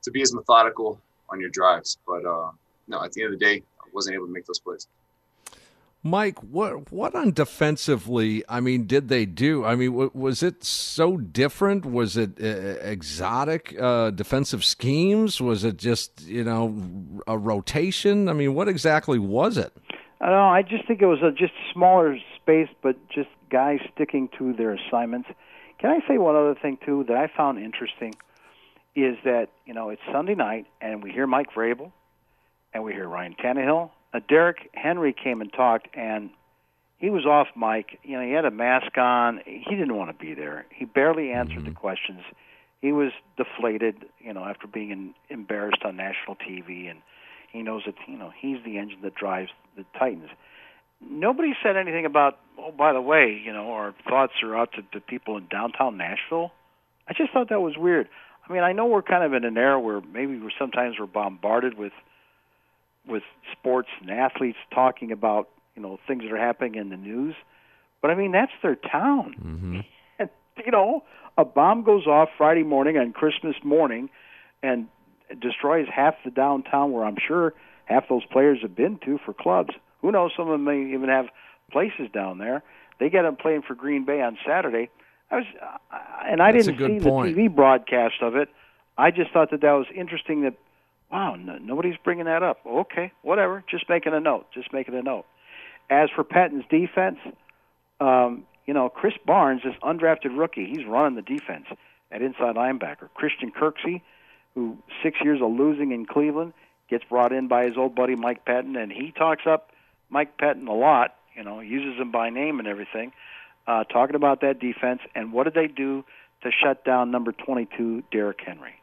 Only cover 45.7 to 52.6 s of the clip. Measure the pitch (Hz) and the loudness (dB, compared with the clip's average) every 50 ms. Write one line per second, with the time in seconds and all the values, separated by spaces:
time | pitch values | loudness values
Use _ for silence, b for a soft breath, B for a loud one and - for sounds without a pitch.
45.7 | 98 - - 107 92 92 95 98 98 - - - 98 _ - 90 92 92 87 87 | -4 -4 -4 -8 -8 -6 -10 -8 -8 -10 -10 -12 -14 _ -14 -14 -14 -14 -14 -14
46.7 | 92 90 90 87 82 82 _ B B B B B B B B B - 117 113 110 | -16 -14 -14 -16 -18 -18 _ B B B B B B B B B -14 -12 -10 -8
47.7 | 110 107 101 104 98 - - - 135 123 98 85 - - - 135 135 123 117 113 | -10 -8 -10 -12 -12 -14 -16 -18 -16 -16 -16 -18 -16 -10 -8 -8 -8 -8 -10 -10
48.7 | 107 101 104 104 98 95 101 98 95 - 104 98 92 92 92 92 - _ _ _ | -10 -10 -10 -10 -14 -12 -12 -12 -10 -8 -6 -6 -4 -6 -8 -10 -14 _ _ _
49.7 | _ - 95 _ - - 131 127 104 82 160 151 - b b b b b b b | _ -20 -20 _ -4 -2 -2 -2 -2 -6 -14 -20 -20 b b b b b b b
50.7 | b b b b _ _ - - 139 151 165 214 262 262 330 302 262 - - 226 | b b b b _ _ -16 -14 -8 0 0 0 2 2 0 -2 -2 -2 0 0
51.7 | 196 190 190 180 160 165 165 156 143 151 143 139 135 _ _ _ _ - | 0 0 -2 -2 -4 -2 -4 0 4 4 4 4 2 _ _ _ _ -16